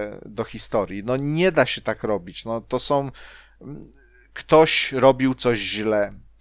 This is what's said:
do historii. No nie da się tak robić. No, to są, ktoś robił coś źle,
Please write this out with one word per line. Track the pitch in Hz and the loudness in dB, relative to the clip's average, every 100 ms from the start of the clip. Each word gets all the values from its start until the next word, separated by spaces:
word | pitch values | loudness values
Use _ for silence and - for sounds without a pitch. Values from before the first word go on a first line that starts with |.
| 104 101 - | -4 -8 -12
do | 107 | -8
historii. | 110 110 - 117 95 98 | -8 -8 -4 -2 -2 -4
No | 104 131 | -4 -4
nie | 143 156 185 | -2 0 2
da | 160 127 | 4 2
się | - | 0
tak | - 110 | -6 -4
robić. | 113 104 87 87 113 | -2 -4 -6 -12 -8
No, | 113 | -8
to | 110 127 | -4 -4
są, | - 143 139 - - - - - - 147 - - _ - _ | 0 0 -2 -8 -18 -20 -20 -20 -18 -16 -18 -20 _ -20 _
ktoś | - - 156 160 - - | -16 4 6 6 4 -2
robił | 135 135 131 131 | 4 6 6 2
coś | 127 127 117 | 0 0 0
źle, | 98 101 107 107 101 101 - - | -2 -4 0 0 0 -4 -20 -20